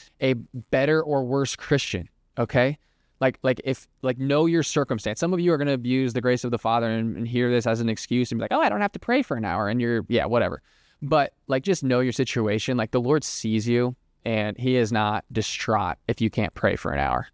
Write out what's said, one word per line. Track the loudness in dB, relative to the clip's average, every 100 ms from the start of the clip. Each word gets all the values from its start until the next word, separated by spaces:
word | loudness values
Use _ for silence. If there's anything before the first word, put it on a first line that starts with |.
| -16 _
a | 0 0 -4 -14 -2
better | 0 2 2
or | 0 -2
worse | 0 0 -2 -6
Christian, | 0 0 0 -6 -8 _ _ -4
okay? | 0 2 2 0 _ _ _ _
Like, | -2 0
like, | -2 -2
if, | -4 -6 -8 _
like, | -4 -2
know | 0 2 4
your | 2
circumstance. | 2 0 0 -2 -4 -2
Some | -2
of | 0
you | 2
are | 2
gonna | 0
abuse | 0 0 0 0
the | 0
grace | 0 0
of | 0
the | -2
Father | 0 0 0
and, | 0 -2 -4
and | -2
hear | 0 2
this | 2 2
as | 0
an | 0
excuse | -2 -2 0 0
and | -2
be |
like, | -2
"Oh, | 0
I | 2
don't | 0
have | -2
to | -4
pray | 0 0
for | 0 -2
an | -2
hour," | -2 0
and | 0
you're, | 0 -2 0
yeah, | 0 2
whatever. | 0 0 -4 _ _ _ _
But, | 0 2 2 -4 -4
like, | -2
just | 0 0
know | 2 2
your | 2
situation. | 0 -2 0 0 0 0 -2
Like, | 0
the | 0
Lord | 2 0
sees | 0 -6 -2 0 2
you, | 2 0 -4 _ _
and | -4 -2 -2 -2
he | 0 2
is | 2
not | 2 0 -2 -4
distraught | -4 -4 -4 -2 0 0 -4 -6
if | -2
you | 0
can't | 0 -4
pray | 0 0 0
for | -2
an | -2
hour. | 0 -2 -4